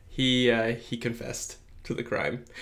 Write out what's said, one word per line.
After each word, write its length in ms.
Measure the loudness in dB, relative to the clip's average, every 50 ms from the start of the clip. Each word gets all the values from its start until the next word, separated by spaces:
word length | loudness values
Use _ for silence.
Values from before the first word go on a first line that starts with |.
| -18
he, 420 | -10 -2 0 2 4 4 6 6 6
uh, 240 | 6 6 4 2 0
he 200 | -2 -4 -6 -6
confessed 640 | -2 -2 -4 -4 -4 -6 -8 -6 -6 -8 -10 -12 -16 -18 -20 -18 -12 -6
to 100 | -6 -4
the 100 | -4 -2
crime. 420 | -2 0 0 0 0 -2 -4 -8 -12 -16 -14